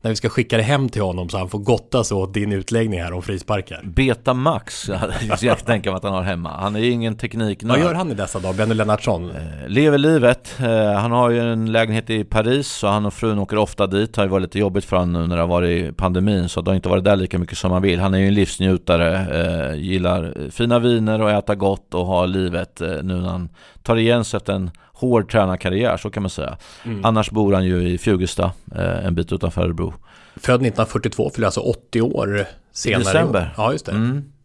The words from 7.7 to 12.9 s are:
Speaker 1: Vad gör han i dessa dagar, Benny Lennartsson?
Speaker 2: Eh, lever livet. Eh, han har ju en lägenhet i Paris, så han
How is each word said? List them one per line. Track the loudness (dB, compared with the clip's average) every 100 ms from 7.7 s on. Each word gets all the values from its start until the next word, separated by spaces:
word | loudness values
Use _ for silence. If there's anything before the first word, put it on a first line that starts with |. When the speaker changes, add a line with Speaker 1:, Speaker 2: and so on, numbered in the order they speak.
| 2
Speaker 1:
Vad | 2
gör |
han | 0 -4
i |
dessa | -4 -6 -4
dagar, | -4
Benny | -2 0
Lennartsson? | 2 2 0 0 -2 -4
Speaker 2:
Eh, | -10 -10 -10 -2
lever | 4 4 6
livet. | 4 6 4 4 -2 -4
Eh, | 0 2 4
han | 2 2
har | 2 2
ju | 2 0
en | -2 0
lägenhet | 0 2 -2 -2
i | -2
Paris, | 0 0 2 0 -2
så | -2
han | 0